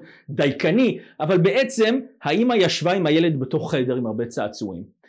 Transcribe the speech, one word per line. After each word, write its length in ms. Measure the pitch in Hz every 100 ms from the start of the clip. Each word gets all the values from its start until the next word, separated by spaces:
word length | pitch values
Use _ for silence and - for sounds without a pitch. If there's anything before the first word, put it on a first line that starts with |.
| - - -
דייקני, 680 | 113 143 - 131 220 247 - - -
אבל 180 | 156 185
בעצם 600 | 185 233 269 - 220 262 - _
האמא 320 | 147 180 247
ישבה 400 | 233 175 - 165
עם 120 | 190 156
הילד 340 | 156 170 143
בתוך 320 | 127 156 -
חדר 240 | 131 127 127
עם 100 | 117
הרבה 200 | 107 117
צעצועים. 580 | - 104 - 104 87 - _